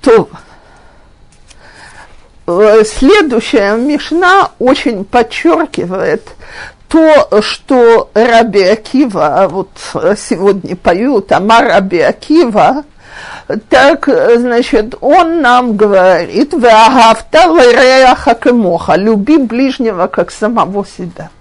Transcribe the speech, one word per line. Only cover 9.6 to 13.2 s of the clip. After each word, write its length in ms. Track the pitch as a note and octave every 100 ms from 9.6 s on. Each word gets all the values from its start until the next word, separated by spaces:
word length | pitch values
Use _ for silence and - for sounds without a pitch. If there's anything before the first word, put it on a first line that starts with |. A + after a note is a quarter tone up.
| F#3+ - - - E3+ G#3+
сегодня 580 | - F#3 G3 G3 -
поют, 560 | F3+ - F3 A#3+ B3+ G3
Амар 340 | D#3 G3 A#3 -
Раби 340 | E3+ F#3+ F3
Акива, 840 | D3+ A3 - D#4 C4+ G#3 D3+ C4+ D4 _ - -